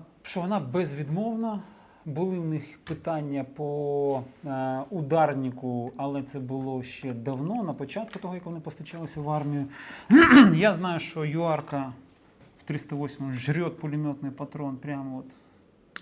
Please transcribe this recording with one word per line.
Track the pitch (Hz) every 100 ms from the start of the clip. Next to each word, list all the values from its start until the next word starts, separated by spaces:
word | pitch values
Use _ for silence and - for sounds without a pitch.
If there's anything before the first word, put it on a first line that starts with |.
| - -
що | - 190
вона | 175 208
безвідмовна. | 127 175 165 139 143 165 226 226 226 208 - - - - 156
Були | 143 190 180
в | 165
них | 156 - -
питання | - 156 165 156 147 139 135 -
по, | 147 147 143 143 143 135 127 - 147
е, | 135 131 131 -
ударнику, | 185 139 160 151 135 131 123 127 120 123 -
але | 139 143
це | 139 143
було | 127 131 135 131
ще | 123 - 135
давно, | 117 120 131 160 240
на | 180
початку | 139 139 208 220 185
того, | 180 180
як | 175
вони | 165
постачалися | 156 156 156 165 156 151
в | 147
армію. | 151 147 143 139 - - - -
<clears throat> | 269 330 262 208
Я | 160 208
знаю, | 170 185 170
що | - 160 151
Ю | 160
Ар-ка | 170 151 - 143 131 123 - - - - - -
в |
триста | - 151 - 143
восьмому | 143 147 135
жрет | 127 127 156 165 165
пулеметний | 156 151 151 139 143
патрон | 127 143 151 139 127
прямо | 143 139 135 131
от. | 131 - - - - _ _ -